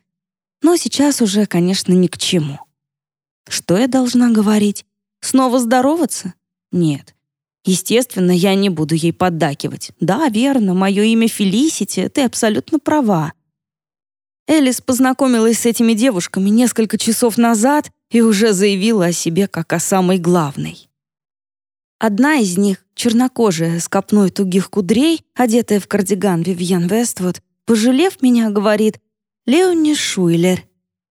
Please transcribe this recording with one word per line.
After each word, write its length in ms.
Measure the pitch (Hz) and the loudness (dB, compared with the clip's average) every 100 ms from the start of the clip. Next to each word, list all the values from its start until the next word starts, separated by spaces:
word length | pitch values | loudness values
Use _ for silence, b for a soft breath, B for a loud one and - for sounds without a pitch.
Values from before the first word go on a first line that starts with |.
| _ _ _ _ _ _ | _ _ _ _ _ _
Но 140 | 302 349 | 0 0
сейчас 460 | 226 - 285 269 | -2 0 0 0
уже, 240 | 220 202 208 | 0 0 0
конечно, 480 | 175 175 190 - | 0 0 0 2
ни 140 | 185 180 | 2 2
к 100 | - | -2
чему. 420 | - 185 147 143 - _ _ _ _ _ _ _ - | -4 -2 -2 -8 -16 _ _ _ _ _ _ _ -12
Что 300 | - - 175 | -8 -2 0
я 100 | 254 | 2
должна 440 | 262 247 240 240 | 0 0 2 2
говорить? 540 | 220 208 214 208 202 - _ _ _ | 2 2 2 0 -2 -10 _ _ _
Снова 380 | - 262 262 247 | -2 0 2 0
здороваться? 760 | 233 254 262 330 294 - 190 - _ _ _ | 2 2 2 0 -2 -6 -12 -16 _ _ _
Нет. 440 | 180 160 139 - _ _ _ _ _ - | -2 0 -2 -8 _ _ _ _ _ -4
Естественно, 680 | 185 - 220 262 - 180 | -4 0 -2 0 -2 0
я 240 | 180 196 196 | 2 2 2
не 140 | 202 | 0
буду 260 | 160 151 160 | -2 -2 -2
ей 180 | 165 | -2
поддакивать. 800 | 160 185 165 156 143 - 131 - - | -2 -2 -2 -4 -4 -8 -10 -14 -6
«Да, 300 | 165 208 311 | -2 0 0
верно, 440 | 214 269 269 202 | 0 0 0 0
мое 300 | 180 190 196 | 0 0 0
имя 240 | 214 226 226 | 2 2 0
Фелисити, 800 | - 202 202 311 - 311 - 185 | 0 -2 0 0 -2 -6 -4 -4
ты 140 | - | -2
абсолютно 560 | 254 - 220 214 - 302 | -2 0 -2 -2 -2 -4
права». 540 | - 302 233 175 156 - _ _ _ _ _ _ _ _ _ _ - | -2 0 0 0 -4 -10 _ _ _ _ _ _ _ _ _ _ -2
Элис 340 | 311 262 240 | 2 2 0
познакомилась 800 | - 240 262 262 269 240 220 226 | -2 0 0 2 0 2 2 2
с 60 | 240 | 0
этими 280 | 220 226 | 0 0
девушками 560 | 220 269 190 - - 196 | 2 0 0 -4 -2 0
несколько 480 | 220 240 - 220 - | 2 2 0 -2 -2
часов 400 | - 226 240 208 | -2 0 0 2
назад 540 | 233 226 240 294 - _ _ | 2 2 2 0 -2 _ _
и 120 | 233 | 2
уже 320 | 226 196 226 | 2 2 2
заявила 540 | 185 208 196 214 226 175 | 2 2 2 0 2 0
о 40 | |
себе 360 | 170 170 165 196 | -2 -2 -2 -2
как 260 | - 165 | -4 -6
о 60 | 165 | -4
самой 380 | - 196 180 190 | -2 0 2 0
главной. 720 | 170 180 147 143 156 170 - _ _ _ _ _ _ _ _ _ _ - | 2 0 0 -6 -10 -14 -20 _ _ _ _ _ _ _ _ _ _ -6
Одна 380 | 220 202 277 302 | -2 0 2 2
из 200 | 208 175 | 0 0
них, 260 | 202 190 _ - | 0 -2 _ -6
чернокожая, 840 | 240 226 254 - 226 160 165 170 | -2 0 0 0 0 0 -2 -4
с 80 | - | -4
копной 440 | 196 196 208 190 | -4 0 2 2
тугих 380 | - 190 185 180 | 0 -2 -2 -2
кудрей, 540 | - 170 226 320 320 - - | -4 0 0 0 -2 -6 -2
одетая 440 | 247 233 220 208 | 0 0 0 -2
в 80 | - | -2
кардиган 540 | 202 185 190 196 175 | -4 -2 -2 0 -2
Вивьен 460 | 165 180 175 180 175 | -2 -4 -2 -2 0
Вествуд, 540 | 214 240 - 180 170 - _ - | -2 -2 -4 -6 -6 -12 _ -2
пожалев 560 | 226 226 254 370 370 | 0 2 2 0 0
меня, 280 | 254 240 220 | 2 2 0
говорит: 500 | 202 208 214 220 - _ _ _ _ - | 0 0 0 0 -4 _ _ _ _ 0
«Леони 480 | 294 370 339 302 | 2 2 2 0
Шуйлер». 720 | 294 - - 175 165 180 180 - _ _ _ _ | -2 -4 -2 0 2 0 -2 -6 _ _ _ _